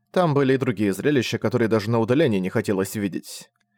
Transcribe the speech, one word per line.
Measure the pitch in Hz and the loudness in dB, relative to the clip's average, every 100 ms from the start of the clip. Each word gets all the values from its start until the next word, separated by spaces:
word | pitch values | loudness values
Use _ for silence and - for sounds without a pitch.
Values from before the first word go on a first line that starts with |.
| _ | _
Там | 185 175 | 0 2
были | 139 135 | 2 2
и | 135 | 2
другие | 127 101 104 | 0 0 0
зрелища, | 95 120 143 110 113 | 0 0 0 0 -2
которые | 113 117 113 | -2 0 2
даже | 110 101 | 0 0
на | 117 | 0
удалении | 110 131 160 101 | 2 2 2 0
не | 92 | -2
хотелось | 117 107 95 98 110 | -2 -2 -2 -2 -4
видеть. | 101 85 - - - _ _ | -4 -6 -10 -16 -20 _ _